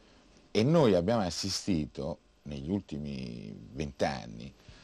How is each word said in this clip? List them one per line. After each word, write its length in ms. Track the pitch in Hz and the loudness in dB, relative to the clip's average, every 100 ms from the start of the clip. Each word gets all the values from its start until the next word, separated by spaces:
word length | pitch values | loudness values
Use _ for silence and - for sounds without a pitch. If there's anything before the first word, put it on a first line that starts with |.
| - - _ - _ | -20 -20 _ -20 _
E 120 | - | 2
noi 320 | 120 170 127 90 | 6 6 8 6
abbiamo 260 | 87 117 | 4 2
assistito 960 | 92 - 98 - - 85 69 - 69 - _ _ | 0 -2 -4 -2 0 0 0 -6 -8 -8 _ _
negli 260 | - 71 69 | -12 -8 -4
ultimi 840 | 98 90 73 73 69 62 58 53 50 - | -4 -4 -8 -8 -8 -10 -12 -12 -14 -12
vent'anni 800 | 55 73 - 85 65 57 55 65 - - - | -8 -8 -4 -4 -4 -10 -14 -14 -16 -20 -20